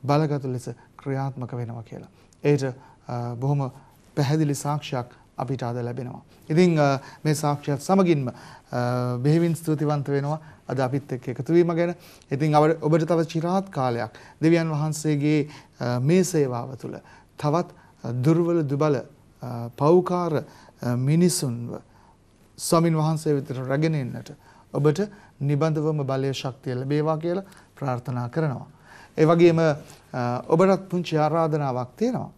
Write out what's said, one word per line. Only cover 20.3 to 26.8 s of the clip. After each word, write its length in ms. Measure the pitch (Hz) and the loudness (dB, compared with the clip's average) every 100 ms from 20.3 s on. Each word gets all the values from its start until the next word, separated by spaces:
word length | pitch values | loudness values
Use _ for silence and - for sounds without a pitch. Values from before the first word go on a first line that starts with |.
| 143 - - - _ | -2 -4 -20 -20 _
අ, 140 | 123 123 | -4 0
මිනිසුන්ව 840 | 131 160 180 - 139 117 117 104 - - _ _ _ _ _ - | 2 4 4 2 -4 -6 -8 -12 -14 -20 _ _ _ _ _ -12
ස්වාමින් 400 | - 170 170 160 | 0 2 4 2
වහන්සේ 380 | 156 156 156 | 0 -2 0
වෙතට 160 | 143 131 | -2 -2
රැගෙන 440 | 127 127 139 160 | -8 -4 0 0
එන්නට 380 | 156 120 117 - - _ - _ | 0 -4 -10 -14 -20 _ -20 _
ඔබට 280 | - 147 147 208 - - _ | 2 2 2 -4 -8 -20 _
නිබඳවම 640 | 139 143 160 156 151 151 135 | -2 0 0 0 -2 -2 -2
බලය, 260 | 135 135 | -2 -2
ශක්තිය 420 | 131 135 120 127 | -4 -8 -8 -8
ලැබේවා 420 | 123 | -6